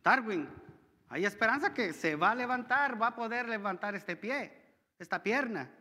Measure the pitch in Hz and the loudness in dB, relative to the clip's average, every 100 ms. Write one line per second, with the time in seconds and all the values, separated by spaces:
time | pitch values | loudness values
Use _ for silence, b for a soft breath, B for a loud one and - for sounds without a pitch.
0 | 175 254 220 185 135 - - - _ _ | 6 4 4 -4 -4 -12 -18 -20 _ _
1 | _ 131 196 202 226 262 392 - 202 151 | _ -2 -2 2 2 4 0 0 -2 0
2 | 165 151 180 240 247 247 240 262 285 226 | -2 4 2 2 0 -2 0 2 2 2
3 | 233 240 226 240 233 220 202 180 208 202 | 0 0 -4 -2 -2 -2 -2 -4 -4 -6
4 | - 170 208 277 175 - _ _ _ _ | -6 -8 -4 -4 -6 -14 _ _ _ _
5 | 175 180 196 254 254 190 131 - | -6 -2 0 0 0 -4 -8 -14